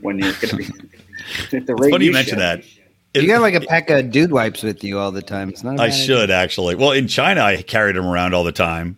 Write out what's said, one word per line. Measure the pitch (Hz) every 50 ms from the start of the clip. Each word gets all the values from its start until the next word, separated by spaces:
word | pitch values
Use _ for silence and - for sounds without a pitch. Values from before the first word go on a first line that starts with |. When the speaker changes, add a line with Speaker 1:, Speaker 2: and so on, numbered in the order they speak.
Speaker 1:
when | 101 101 98 95
you're | 95 95 92
gonna | - - - - -
be, | -
<laughs> | - - - - - _ - - - - - - - - - - -
if |
the | - 131
Speaker 2:
It's | 127 - 123 110 135 143
funny | 165 180 185
you | 165
Speaker 1:
rate | -
Speaker 2:
mention | 131 131 127 - 101
Speaker 1:
shift. |
Speaker 2:
that. | 92 87 85 85 - - - _ _ _ _ _ _ _ -
It | 143 147
Speaker 3:
You | 180
got, | 220 240
like, | 233 214 180
a | 170
pack | 151 - 165 165 160 -
of | 156 139 127 123
dude | 110 139 160 180
wipes | 151 127 113 110 - -
with | - 110 101 - -
you | 101 98 101
all | 101 98
the | 95 98 -
time. | - 107 98 95 95
It's | 95 - 113
not | 123 135 139
a |
Speaker 2:
I | 117 113
Speaker 3:
bad | -
Speaker 2:
should, | - 135 - 131 120 107
Speaker 3:
idea. | 95 92
Speaker 2:
actually. | 90 92 90 - - 92 87 87
Well, | 101 131 147
in | 135 139 131 101
China, | - - 131 175 196 165
I | 117 101 98 87 92
carried | - - 110 107 101 92
them | 92 92
around | 90 87 87 87 90 90
all | 87 87
the | 87
time | 82 - 92 85 82 82 85 87 95